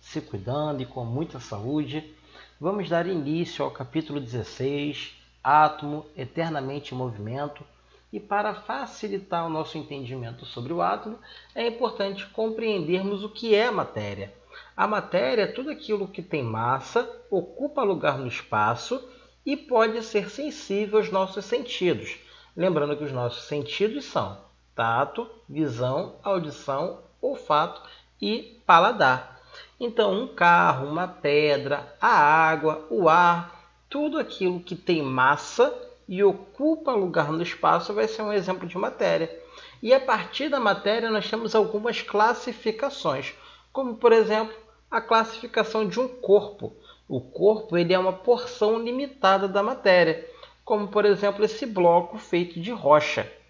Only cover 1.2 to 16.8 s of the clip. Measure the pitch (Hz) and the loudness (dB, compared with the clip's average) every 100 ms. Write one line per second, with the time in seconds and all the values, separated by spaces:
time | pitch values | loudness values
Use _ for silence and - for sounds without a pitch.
1.2 | 165 131 - 101 110 151 139 147 156 - | -8 -10 -12 -10 -4 -4 -4 -8 -12 -20
2.2 | _ - - _ 151 202 170 170 175 180 | _ -20 -20 _ -6 -4 -2 -2 -2 -4
3.2 | 139 165 165 - 139 - 123 160 156 147 | -2 -2 -4 -4 -6 -6 -6 -6 -4 -8
4.2 | 123 120 110 - 131 143 147 139 - - | -8 -8 -8 -6 -4 -2 -4 -6 -12 -16
5.2 | _ _ 131 151 156 151 147 151 147 - | _ _ 4 6 6 2 -8 -8 -10 -14
6.2 | 127 - 165 151 131 143 143 127 127 104 | -10 -4 -4 -4 -6 -8 -10 -8 -8 -8
7.2 | 107 127 143 - - _ _ _ _ 208 | -8 -6 -8 -10 -20 _ _ _ _ -14
8.2 | - 202 208 202 - 254 240 - 214 196 | -6 -4 -2 -6 -10 -10 -10 -10 -8 -8
9.2 | 190 170 165 156 156 160 127 143 123 131 | -6 -6 -4 -6 -6 -10 -10 -10 -10 -10
10.2 | 117 123 - - 120 170 175 208 214 233 | -10 -12 -14 -12 -8 -2 -2 -2 -6 -14
11.2 | - - - - 233 226 233 214 196 196 | -16 -20 -16 -4 -4 -2 -4 -2 -6 -6
12.2 | - - 220 220 233 202 151 180 190 202 | -10 -4 -4 -2 -2 -2 0 -2 -2 -6
13.2 | 208 - 233 208 240 202 143 113 104 101 | -8 -8 2 4 4 0 -4 -6 -8 -8
14.2 | 98 - _ - - - - 214 190 180 | -12 -16 _ -20 -20 -4 -2 -2 -2 0
15.2 | 247 247 196 - 269 285 - 208 190 - | 0 0 0 -2 -8 -10 -6 -4 -4 -10
16.2 | 170 160 117 110 117 131 | -6 -4 -4 -2 0 -2